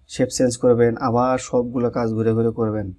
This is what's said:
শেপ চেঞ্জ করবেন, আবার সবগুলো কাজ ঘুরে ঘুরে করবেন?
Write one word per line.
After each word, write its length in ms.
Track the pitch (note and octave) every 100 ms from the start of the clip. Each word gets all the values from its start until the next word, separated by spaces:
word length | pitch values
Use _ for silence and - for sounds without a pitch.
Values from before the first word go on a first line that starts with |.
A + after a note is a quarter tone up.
| -
শেপ 220 | - B2
চেঞ্জ 240 | - B2+ A#2+
করবেন, 360 | B2+ A#2 A#2 A2+
আবার 380 | B2 A#2 B2+ B2+
সবগুলো 500 | - B2+ B2 B2+ A#2+ A#2+
কাজ 100 | A2+
ঘুরে 180 | A2 A2+
ঘুরে 180 | A2 A2+
করবেন? 360 | A2+ A2 G#2+ G2